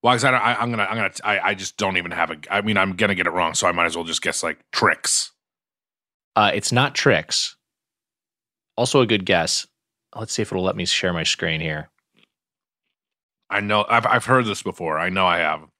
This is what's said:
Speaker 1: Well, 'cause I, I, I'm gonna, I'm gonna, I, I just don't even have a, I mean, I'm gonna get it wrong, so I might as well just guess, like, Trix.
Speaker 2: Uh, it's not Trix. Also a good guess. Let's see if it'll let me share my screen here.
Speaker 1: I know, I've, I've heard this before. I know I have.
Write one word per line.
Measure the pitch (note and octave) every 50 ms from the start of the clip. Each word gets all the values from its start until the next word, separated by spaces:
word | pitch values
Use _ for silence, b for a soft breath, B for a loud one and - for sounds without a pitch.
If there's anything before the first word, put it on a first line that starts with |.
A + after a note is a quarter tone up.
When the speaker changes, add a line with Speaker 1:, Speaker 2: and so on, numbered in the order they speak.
Speaker 1:
Well, | - A#2+ B2+
'cause | A#2 C3
I, | C3+
I, | B2+ B2 G#2 A#2 A#2+ G#2
I'm | A#2 A#2+
gonna, | A#2 G#2+ G2+
I'm | F#2 A2
gonna, | A2+ G2+ F#2+ - - -
I, | G#2+ G#2 G2 F2 F#2+
I | G2+
just | F#2+ F#2+ - _
don't | - G#2 G2 F#2
even | F2+ F2 F2
have | E2 E2+ E2+ E2
a, | D#2+ D2+ - -
I | G2 G#2
mean, | G2+ A2 G#2 G2
I'm | F#2+ F#2+ F#2
gonna | F2+ A2 G2+ G2
get | F2 F2
it | E2+
wrong, | E2 F2+ F2 D#2+ D#2+
so | - -
I | F2+
might | F2 F2 E2+
as | E2+ D#2+
well | E2+ E2
just | E2 D#2+ -
guess, | - F2 D#2+ -
like, | - E2 D#2 _ _ _
Trix. | - - - F#2 D#2 - - - - - - - _ _ _ _ _ _ _ _ _ _ _ _ _ _ _ _ _ _ _ _ _
Speaker 2:
Uh, | A2 G#2 G2+ D2+
it's | G2+ - -
not | - A#2+ C#3 C#3 -
Trix. | - - C#3+ G#2+ D#2 D#2+ - - - - - - _ _ _ _ _ _ _ _ _ _ _ _ _ _ _ _ _ _ _ _ _ _ _ _
Also | - A#2+ - - C#3+
a | B2
good | A2 A2+ G#2 F#2
guess. | F#2 F#2+ E2+ E2 - - - - _ _ _ _ _ _ _ _ _ -
Let's | - A2 -
see | - -
if | G#2+ -
it'll | G2+ F#2
let | F#2 F#2+ -
me | - F2+
share | E2+ - - - F#2
my | F2 E2 D#2+
screen | - - - F2 E2 D#2+ D#2
here. | E2 D#2 D2+ D2+ D#2 _ _ _ _ _ _ _ _ _ _ _ _ _ _ _ _ _ _ _ _ _ _ _ _ _ _ _ _ _ _ _ _ _
Speaker 1:
I | G2 G2+
know, | G#2 G2+ G#2 G#2+ G2+ -
I've, | A#2 A#2 A2
I've | G#2 A2 A#2+ -
heard | - C3 B2+ A#2+
this | G#2+ G2 -
before. | - G2 F2 - F2 D#2+ D#2 D#2
I | F2 F#2
know | F#2 F#2+ F#2
I | F2+ E2+ E2+
have. | E2 D#2 D#2+ D2+ D2+ _ _